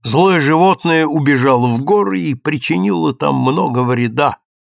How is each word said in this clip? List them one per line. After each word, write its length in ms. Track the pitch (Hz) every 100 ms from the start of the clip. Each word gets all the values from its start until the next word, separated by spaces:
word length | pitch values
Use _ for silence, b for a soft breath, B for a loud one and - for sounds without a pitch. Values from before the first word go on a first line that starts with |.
Злое 380 | 117 135 190 180
животное 640 | 143 160 185 - 170 160
убежало 600 | 156 151 143 135 135 123 123
в 160 | 117
горы 360 | 143 208 196 190
и 160 | 165
причинило 760 | 131 - 151 - 170 196 180 160
там 220 | 131 147
много 480 | 135 127 160 180 120
вреда, 560 | 123 123 120 117 143 - _ _